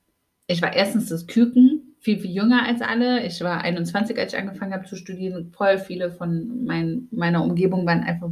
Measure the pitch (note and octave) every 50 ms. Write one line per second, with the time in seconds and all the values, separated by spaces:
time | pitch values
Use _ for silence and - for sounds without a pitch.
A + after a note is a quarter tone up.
0 | _ _ _ _ _ _ _ _ _ - F3 E3+ F3 - - F3 G3+ G#3 - G#3+
1 | - - E3 E3+ - - - A3+ A#3+ A#3+ - B3 B3+ C4 D4+ D4+ - - - _
2 | - A3 G#3 F3+ - F#3 F3 G3 G#3 A#3 B3 A#3+ - - A#3+ A#3 A#3 A3+ A3+ A#3
3 | B3 B3 B3 A#3+ - F3 E3+ - E3+ F3+ F3 - - E3+ F3 E3+ E3+ E3+ - G3+
4 | G#3+ A3+ A#3 - - - - - F#3+ G3 F#3+ - G3+ F#3+ F#3+ F#3 - - G3 F#3
5 | - - F#3 F#3 F#3 F#3 F3+ F3 E3+ - - - G3+ G3 G3 F#3+ F#3+ - F3+ F3+
6 | F3+ F3 F3 - F3 E3+ E3+ E3 - - B3 - - - E3+ E3 E3 E3 E3 -
7 | - - - A3+ F3 E3+ E3+ E3 D#3+ E3+ F3 E3+ F#3+ F#3 F#3 F#3 F3 E3+ E3+ E3+
8 | - - E3+ - F3 E3+